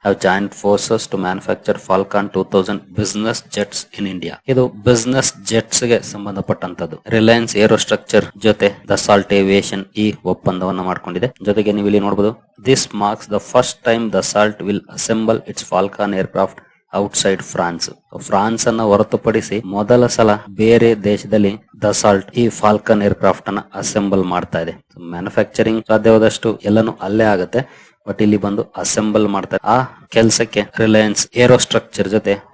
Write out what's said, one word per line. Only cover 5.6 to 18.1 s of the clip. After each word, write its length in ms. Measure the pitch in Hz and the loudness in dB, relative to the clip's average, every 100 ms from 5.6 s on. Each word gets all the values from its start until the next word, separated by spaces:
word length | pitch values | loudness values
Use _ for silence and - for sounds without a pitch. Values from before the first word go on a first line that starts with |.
| - - 120 | 0 -2 0
ಗೆ 80 | 117 - | 0 -2
ಸಂಬಂಧಪಟ್ಟಂತದ್ದು. 840 | 107 101 98 95 95 - 90 85 - - | -12 -10 -8 -6 -6 -6 -8 -10 -10 -4
ರಿಲಯನ್ಸ್ 400 | 113 110 117 117 101 | 2 4 4 2 2
ಏರೋಸ್ಟ್ರಕ್ಚರ್ 640 | 107 117 - - - 110 87 - | 4 4 0 -4 0 0 0 -2
ಜೊತೆ 240 | 110 107 101 - - | 0 2 0 -2 -4
Dassault 420 | 98 - 101 95 101 | -4 2 2 4 0
Aviation 400 | 95 98 90 98 98 - | 4 2 0 -8 -10 -2
ಈ 20 | 107 101 90 | -2 -2 -4
ಒಪ್ಪಂದವನ್ನ 520 | 92 - 92 92 95 92 | -4 -2 -4 -4 -4 -4
ಮಾಡ್ಕೊಂಡಿದೆ. 400 | 90 - 90 123 - 98 | -6 -6 -4 -4 -4 -2
ಜೊತೆಗೆ 260 | 104 104 104 | 0 0 0
ನೀವು 120 | 101 | 2
ಇಲ್ಲಿ 100 | 104 98 | 0 0
ನೋಡ್ಬೋದು, 240 | 101 104 123 _ _ 107 | 0 -2 -2 _ _ 0
this 160 | 135 - 143 | 0 0 -2
marks 260 | 143 107 - | -2 -2 -4
the 80 | 101 - | -6 0
first 260 | 123 123 - - | 0 0 -2 0
time 180 | 117 113 | 0 0
Dassault 480 | 95 - 101 107 101 90 | -2 0 0 0 0 -4
will 120 | 104 - - | -4 -6 -10
assemble 440 | - 113 110 113 - | -4 -2 0 -2 -4
its 120 | 104 - | -14 -2
Falcon 440 | 90 98 - 104 98 | 0 0 -2 -4 -2
aircraft 380 | 92 - 95 - _ _ _ 92 | -4 -2 -4 -4 _ _ _ -4
ಔಟ್ಸೈಡ್ 420 | 104 - - 95 - | -4 -2 0 -2 -4
ಫ್ರಾನ್ಸ್. 400 | - 87 85 - - _ | -4 -4 -4 -10 -12 _